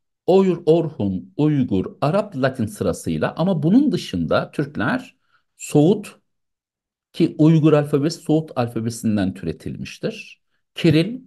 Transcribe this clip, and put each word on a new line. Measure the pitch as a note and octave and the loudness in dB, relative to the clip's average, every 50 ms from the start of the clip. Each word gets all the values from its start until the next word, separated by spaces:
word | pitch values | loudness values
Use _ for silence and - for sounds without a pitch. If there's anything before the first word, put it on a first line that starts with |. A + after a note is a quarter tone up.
| _ _ _ _ - | _ _ _ _ -2
Oyur, | - F3+ G3 G3 F#3+ F3+ F3 - | 2 4 4 4 2 0 -2 2
Orhun, | D3+ D#3+ E3+ E3 D#3 - - G#2+ G2 F#2 F2 - - - | 2 4 4 2 -2 -4 -4 -2 -2 -2 -4 -8 -8 -2
Uygur, | - D3 D3+ D3 C#3 A#2+ - G2+ F#2 F2 - - - | 0 0 2 2 2 0 0 0 -2 -2 -4 -4 -4
Arap, | - D3 E3 G3+ G#3 G#3 - | -2 0 0 0 -2 -4 -4
Latin | C3 C3 C3 B2+ - A2 | -2 -2 -2 -2 -2 -4
sırasıyla | G#2 - - F#2+ F2+ E2 - - E2+ D#2+ D2+ - - - | -4 -4 -4 -4 -4 -4 -4 -4 -6 -4 -2 -4 -4 -2
ama | - E3 G3 F#3+ D3+ | -2 -2 -2 0 0
bunun | C#3+ E3 G3+ C4+ D4+ C4 | 2 4 4 4 4 4
dışında | - - - - - F2 E2 D2+ F2+ A#2 C#3 - | 0 -2 -6 -4 -4 -4 -2 0 0 0 -2 -2
Türkler | - - C#3+ - - F#2 G2+ C#3 B3 B3+ - - _ _ _ _ _ _ _ _ _ | -6 -6 -6 -6 -4 -4 -4 -2 -2 -4 -8 -12 _ _ _ _ _ _ _ _ _
Soğut | - - - - D3 D3 E3+ A3+ A3 - - - _ _ _ _ _ _ _ _ _ _ _ _ _ _ _ _ _ _ _ | -20 -10 0 2 4 4 4 2 0 -2 -14 -20 _ _ _ _ _ _ _ _ _ _ _ _ _ _ _ _ _ _ _
ki | _ - E3+ - - - | _ 0 0 0 2 4
Uygur | D3+ D#3+ E3 D#3+ C#3+ D#3+ | 4 6 6 6 4 4
alfabesi | D3+ D3 C#3+ D3 - C#3+ C#3+ E3 E3 - | 4 4 2 2 0 0 0 -2 -4 -6
Soğut | - - D3+ D#3+ D#3 - - | -2 0 0 0 0 -4 -6
alfabesinden | - A#2+ A2+ - A2+ A2+ A#2 A2+ - - A2+ G#2 G#2 F#2+ F#2+ F#2 | -4 -4 -4 -4 -6 -6 -6 -6 -4 -4 -2 0 0 -2 -2 -4
türetilmiştir. | - - E2 D#2 - - - B1+ - - - - - - - - - - - - _ _ _ _ _ _ _ - | -6 -8 -8 -8 -8 -10 -12 -10 -10 -12 -14 -12 -10 -8 -8 -8 -10 -16 -20 -20 _ _ _ _ _ _ _ -8
Kiril | - - E3 D3 D#3 E3+ G#3 B3 C4 - | 0 2 4 4 4 2 0 -6 -12 -14